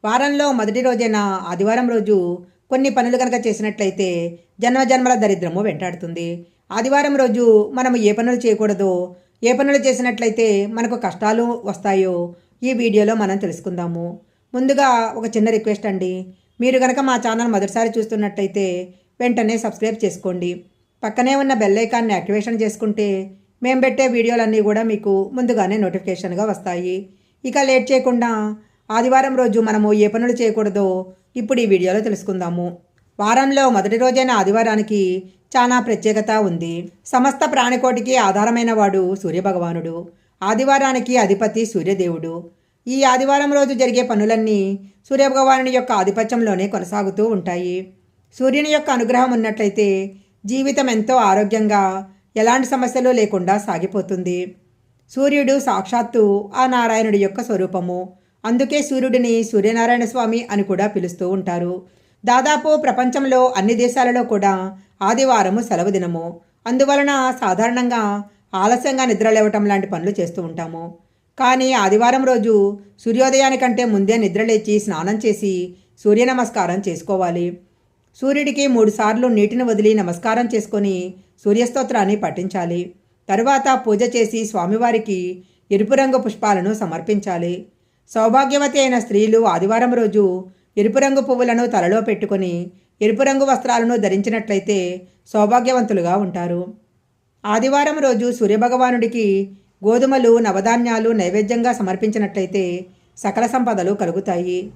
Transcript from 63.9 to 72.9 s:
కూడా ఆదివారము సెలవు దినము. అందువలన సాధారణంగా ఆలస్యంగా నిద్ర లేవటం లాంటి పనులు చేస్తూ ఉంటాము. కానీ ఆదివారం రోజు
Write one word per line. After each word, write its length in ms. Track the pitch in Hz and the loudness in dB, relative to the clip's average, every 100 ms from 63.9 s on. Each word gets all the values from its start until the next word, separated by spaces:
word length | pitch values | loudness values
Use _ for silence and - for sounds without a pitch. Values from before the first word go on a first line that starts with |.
| 240 247 247 240 | 2 0 0 0
కూడా 200 | 208 196 190 190 190 - _ 196 | 0 0 0 -4 -12 -20 _ 0
ఆదివారము 540 | 214 269 233 185 202 233 | 2 4 4 2 0 -2
సెలవు 260 | 175 185 190 | -2 0 -2
దినము. 300 | 180 170 165 170 _ _ 226 | -2 -6 -8 -12 _ _ -4
అందువలన 440 | 254 277 285 285 277 254 254 | 0 2 4 2 2 0 0
సాధారణంగా 600 | 220 185 226 247 247 233 208 202 208 _ _ 190 | -2 0 0 0 -2 0 -2 -4 -8 _ _ -2
ఆలస్యంగా 420 | 202 240 262 262 262 | 2 2 0 0 0
నిద్ర 200 | 202 220 220 | 2 2 4
లేవటం 260 | 214 208 208 | 2 2 0
లాంటి 200 | 196 190 | 0 -2
పనులు 200 | 185 175 202 | -4 -4 -4
చేస్తూ 220 | 202 - 170 | -6 -6 -10
ఉంటాము. 360 | 165 165 165 170 170 _ _ _ - | -10 -10 -10 -14 -16 _ _ _ -2
కానీ 320 | 254 262 262 254 | 0 2 2 2
ఆదివారం 420 | 196 208 240 262 262 | 2 4 4 2 2
రోజు 220 | 247 214 214 196 208 - | 2 2 2 2 -2 -16